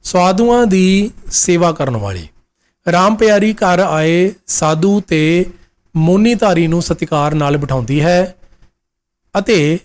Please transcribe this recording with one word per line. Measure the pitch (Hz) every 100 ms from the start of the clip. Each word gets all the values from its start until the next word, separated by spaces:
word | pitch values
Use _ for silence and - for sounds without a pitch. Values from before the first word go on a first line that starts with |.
ਸਾਧੂਆਂ | - 180 180 190 233 240 233
ਦੀ | 190 185 196 208 - -
ਸੇਵਾ | - - 170 170
ਕਰਨ | 160 135 113
ਵਾਲੀ। | 101 92 80 _ _ _ _ _ -
ਰਾਮ | 175 190 220
ਪਿਆਰੀ | 220 208 214
ਘਰ | 214 190 180
ਆਏ | 185 156 160 170 190 190 -
ਸਾਧੂ | - 156 156 196 202
ਤੇ | - 160 156 170 180 - _ _ _ 165
ਮੋਨੀਧਾਰੀ | 160 190 226 233 214 170 165
ਨੂੰ | 170
ਸਤਿਕਾਰ | 165 160 160 151 147
ਨਾਲ | 151 143 143
ਬਿਠਾਉਂਦੀ | 143 135 113 143
ਹੈ | 160 175 185 - - _ _ _ _ _ _ _ _ 196
ਅਤੇ | 202 202 147 165